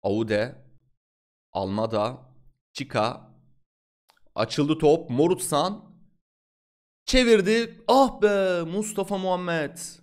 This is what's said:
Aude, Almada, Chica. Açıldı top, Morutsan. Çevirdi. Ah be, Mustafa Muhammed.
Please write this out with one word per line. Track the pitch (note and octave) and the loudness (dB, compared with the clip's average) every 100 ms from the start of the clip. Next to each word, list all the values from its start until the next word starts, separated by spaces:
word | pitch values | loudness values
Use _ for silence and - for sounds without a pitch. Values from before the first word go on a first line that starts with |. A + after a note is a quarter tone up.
Aude, | G2 G#2 G#2+ G#2 A#2 - - - _ _ _ _ _ _ _ | -2 -2 0 -2 -2 -8 -20 -20 _ _ _ _ _ _ _
Almada, | F#2 F#2+ G2+ A2 G#2+ G#2+ C3 - - - _ _ | -6 -4 -2 -2 0 -2 -4 -18 -20 -20 _ _
Chica. | - C#3 - G#2+ - - - _ _ _ _ _ _ _ _ _ - | -12 -6 -2 -2 -4 -16 -20 _ _ _ _ _ _ _ _ _ -6
Açıldı | A2+ - D3 D#3 | -4 -2 -2 2
top, | D#3 D#3+ - | 2 2 0
Morutsan. | B2 D#3+ F3+ - D3 E3+ G#3 - - - _ _ _ _ _ _ _ _ _ - | 0 2 2 -2 -2 -2 -6 -16 -20 -20 _ _ _ _ _ _ _ _ _ 0
Çevirdi. | C4 A#3+ A3 F#3 A3+ A3+ - - | 2 6 4 4 0 0 -8 2
Ah | B3+ C4+ - | 4 4 4
be, | G#3 G3+ F#3+ F3+ | 2 2 0 0
Mustafa | E3 F#3 G#3+ - F#3+ G3 | -2 -4 -6 -6 -4 -4
Muhammed. | F#3 F3+ F3+ E3 D3 - - - | -2 -2 -2 -2 -4 -8 -16 -18